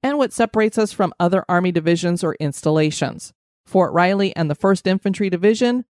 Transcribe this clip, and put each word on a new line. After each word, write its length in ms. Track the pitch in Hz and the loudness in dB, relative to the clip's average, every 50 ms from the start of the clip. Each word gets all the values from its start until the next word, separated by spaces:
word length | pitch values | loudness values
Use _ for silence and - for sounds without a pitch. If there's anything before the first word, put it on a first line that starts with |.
and 160 | - 262 285 | -2 -2 0
what 160 | 294 262 220 - | 0 -2 -2 2
separates 460 | - 233 220 - 214 214 214 - - | 0 0 0 2 0 0 0 0 0
us 140 | 214 208 - | -2 -2 0
from 200 | - 208 175 - _ | -2 -2 -2 0 _
other 260 | 180 175 180 190 - - | 0 2 2 0 0 2
Army 240 | 180 175 180 185 175 | 0 2 2 2 0
divisions 500 | 165 156 165 170 170 175 175 175 175 - | 0 2 2 0 2 0 -2 -2 0 -2
or 140 | 160 - - | -4 -4 -2
installations. 920 | 151 147 139 - - 160 156 156 156 156 151 - 151 127 - - - - _ _ _ _ _ _ _ | -4 -6 -6 -2 -2 0 2 2 0 0 0 -2 -4 -6 -6 -10 -18 -20 _ _ _ _ _ _ _
Fort 260 | _ - 190 180 - - | _ 0 0 2 2 2
Riley 440 | 170 175 180 196 196 202 190 - | 2 2 2 2 0 0 -2 -2
and 120 | - 165 151 | -2 -2 -2
the 60 | 147 | -2
First 320 | - - 190 196 185 - | 0 2 0 0 2 0
Infantry 420 | 190 185 190 _ 202 190 - 208 190 | -2 -2 0 _ -4 -2 -2 -2 -2
Division 560 | 180 170 175 208 226 220 247 240 240 254 240 _ _ | -2 0 2 2 2 2 0 0 0 -2 -6 _ _